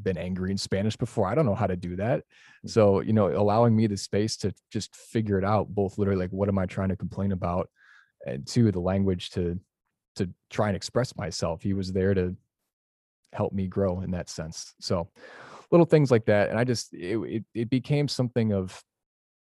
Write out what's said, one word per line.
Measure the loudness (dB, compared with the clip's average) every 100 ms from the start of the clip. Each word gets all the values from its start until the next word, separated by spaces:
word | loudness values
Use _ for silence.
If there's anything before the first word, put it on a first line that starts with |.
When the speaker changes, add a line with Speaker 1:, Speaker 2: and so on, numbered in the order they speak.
Speaker 1:
been | -4 -4
angry | -4 -4 -4
in | -4
Spanish | -2 -2 0 -2
before. | -4 -2 0
I | 2
don't | 2
know |
how | 2 0
to | 0
do | -4
that. | -4 0 -2
Speaker 2:
Mm-hmm. | -4 _ -20 -18 -2
Speaker 1:
So, | 4 6 6
you | 4
know, | 4 4
allowing | 4 2 4 4 4
me | 2
the | 0
space | -4 -2 -2 -2
to | -6 -6 _
just | -8 -8 -14
figure | -6 -2 0 0
it |
out, | 2 0 0
both | -2 -2 0
literally, | 0 0
like, | -2
what | -2 0
am | 2
I | 0
trying | -2 -2
to | -2
complain | -6 -4 -2
about? | -2 -2 -2 -4 _ _ -20 _ _ -10
And | -10
two, | -4 2 2
the | 2
language | 0 0 0 0 -4
to, | -4 -4 -4 _ _ _ _ _ -6
to | -6 -6 _
try | -2 -2
and | -2
express | -2 -2 -2 -4
myself. | -8 -4 -4 -4
He | -4
was | -4 -2
there | 0 2
to | 2 0 -4 _ _ _ _ _ _ _ _ _
help | -4 -4
me | -2 -4
grow | 0 -2 -2
in | -6
that | -6 -8
sense. | -10 -10 -12 -16 _
So | -4 -4 -4 _ -20 -20 -20 -18 2
little | 4 6
things | 6 6
like | 4
that. | 4 4 4
And | 0
I |
just, | 0 -2 -4
it, | -10 -4 -4
it, | -4 -6 -8
it | -6 -2
became | -2 0 -2 0
something | -2 -2 0 2
of, | 0 -2 -8 _ _ _ _ _ _ _